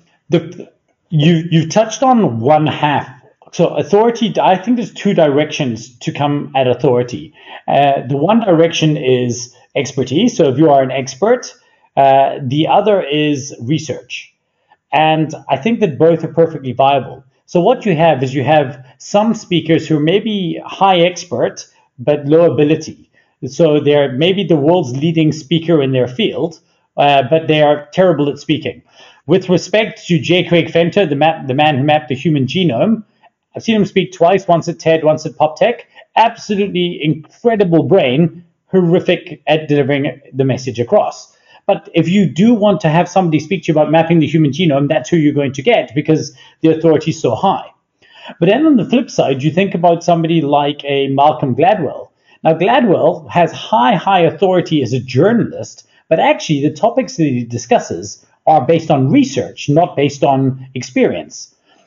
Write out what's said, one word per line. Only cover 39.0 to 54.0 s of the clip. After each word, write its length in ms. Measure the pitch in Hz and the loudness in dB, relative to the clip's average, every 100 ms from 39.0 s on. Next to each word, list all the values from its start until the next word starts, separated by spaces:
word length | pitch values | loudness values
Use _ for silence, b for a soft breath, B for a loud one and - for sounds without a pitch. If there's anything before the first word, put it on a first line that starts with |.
| - 165 - 147 - | 2 -2 -4 -8 -2
at 200 | 156 151 | -2 0
delivering 540 | 147 135 143 143 - - | 0 0 0 -4 -8 -10
the 120 | 131 135 | -4 -2
message 340 | 135 131 113 | -2 -4 -6
across. 560 | 120 208 - - - b b b - | 0 0 0 -6 -18 b b b -4
But 240 | - - | -4 -4
if 140 | 165 160 | -2 0
you 180 | 202 175 | 2 0
do 280 | 139 226 | 2 2
want 260 | 233 208 165 | 2 2 0
to 80 | 160 | 0
have 200 | 160 175 | 0 0
somebody 300 | 190 175 156 | 0 0 0
speak 240 | - 160 | -2 -4
to 40 | - | 0
you 60 | |
about 180 | 151 147 | 0 2
mapping 280 | 165 165 170 | 2 2 2
the 80 | 139 | 2
human 240 | 160 151 | 2 0
genome, 360 | 135 175 139 143 | 0 0 2 0
that's 220 | 151 - | -2 0
who 80 | 170 | 0
you're 160 | 147 | 2
going 200 | 139 139 | 0 -2
to 80 | 139 | -2
get 320 | 135 226 - | 0 0 0
because 400 | 135 147 156 156 b b _ | -2 0 0 -2 b b _
the 80 | 160 | 0
authority 420 | 160 165 151 160 | 2 2 2 0
is 80 | - | -4
so 160 | 135 143 | -4 -2
high. 340 | 196 143 - _ _ _ B B B - | -2 -2 -8 _ _ _ B B B -2
But 80 | 165 | 0
then 180 | 240 320 | 2 4
on 120 | 254 | 2
the 80 | - | 2
flip 240 | 254 - | -2 0
side, 340 | - 127 139 | -2 -2 0
you 80 | 151 | -2
think 240 | 156 196 185 | 0 -2 0
about 280 | 170 165 | 2 2
somebody 360 | 175 170 160 165 | 0 0 0 0
like 460 | 143 143 143 143 143 | 0 0 0 -4 -4
a 220 | 139 139 | -2 0
Malcolm 480 | 135 147 - 139 117 | 2 2 2 -2 0
Gladwell. 560 | 170 208 135 - - b b b | 2 2 -2 -8 -16 b b b
Now, 100 | 160 | -2
Gladwell 760 | 147 190 262 240 139 123 - - | 0 2 2 2 2 2 -2 -2
has 220 | 175 165 | 0 0
high, 440 | 131 - 220 247 | -2 -4 0 2
high 260 | 185 | 0